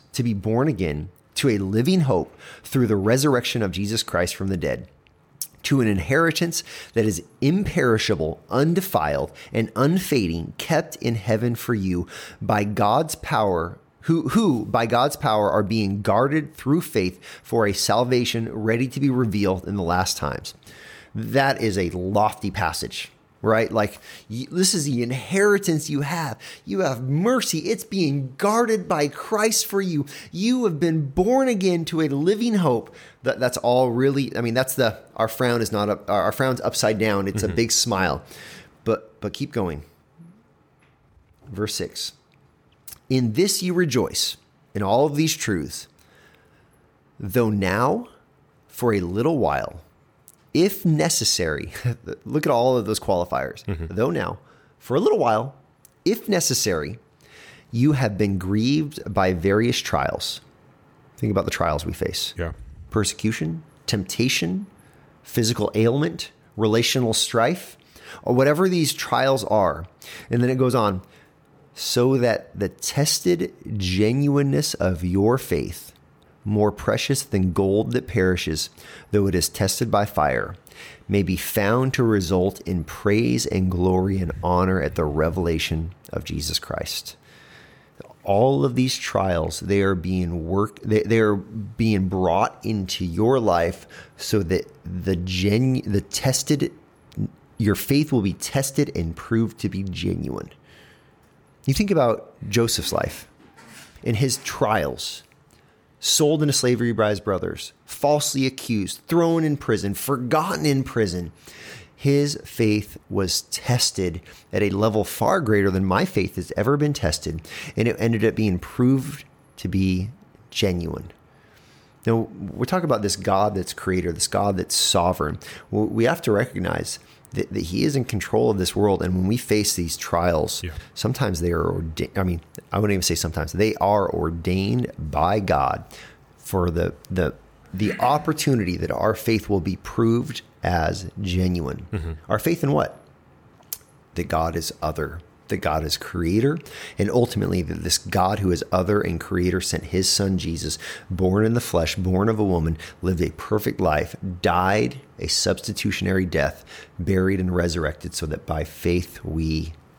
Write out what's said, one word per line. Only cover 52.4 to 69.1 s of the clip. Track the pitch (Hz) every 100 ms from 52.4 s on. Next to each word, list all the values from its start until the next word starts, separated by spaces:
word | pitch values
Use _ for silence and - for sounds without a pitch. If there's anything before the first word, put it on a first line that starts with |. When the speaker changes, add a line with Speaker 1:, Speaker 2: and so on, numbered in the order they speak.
| 151
Speaker 1:
at |
all | 123 123 127
of | 104
those | 107
qualifiers, | - 92 87 65 65 - -
Speaker 2:
Mm-hmm. | 85 82 92
Speaker 1:
"though | 127
now | 160 87 92 - _ _ _
for | - 131
a |
little | 262 415
while, | 123 110 127 - _ _ - _
if | - - -
necessary, | 190 - 127 - 85 73 113 _ _ - - - - _
you | 113 139
have | 143 120 98
been | 104 98
grieved | 92 104 117 147 147 - -
by | 98 92
various | 92 90 101 117 -
trials." | - 76 69 - - - - _ _ _ _ _ _ -
Think | 110
about | 95 -
the |
trials | - 85 76 85
we |
face. | 82 - - - -
Speaker 2:
Yeah. | 85 - - - -
Speaker 1:
Persecution, | 113 101 - 110 107 160 160 - _ -
temptation, | 107 180 - 127 - 170 185 202 - - - - _
physical | - - 113 120 104 107
ailment, | 113 135 160 175 - _ _ -
relational | 110 113 113 135 120
strife, | 110 - 120 120 180 - - _ - - -
or | - 123
whatever | 135 151 190
these | 180 151
trials | - -